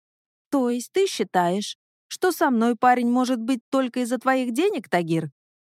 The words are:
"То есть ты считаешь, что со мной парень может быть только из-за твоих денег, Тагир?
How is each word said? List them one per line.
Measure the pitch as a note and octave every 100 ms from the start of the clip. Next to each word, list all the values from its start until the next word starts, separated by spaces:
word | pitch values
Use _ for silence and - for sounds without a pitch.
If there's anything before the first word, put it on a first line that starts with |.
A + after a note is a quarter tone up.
| _ _ _ _ -
"То | C#4 A#3+
есть | A#3+ -
ты | F#4 G4
считаешь, | - G3 F#3 F3 F#3+ G#3 - _ _ -
что | - F#4
со | E4 D#4
мной | A#3 A#3 A#3+
парень | B3 B3 A#3+
может | B3 B3 B3+
быть | A3+ C4 -
только | C4+ B3+ B3+
из-за | A#3 B3+
твоих | B3 C4 B3
денег, | A#3 G4 F4 -
Тагир? | F3 E3 E3 D3+ _ _ _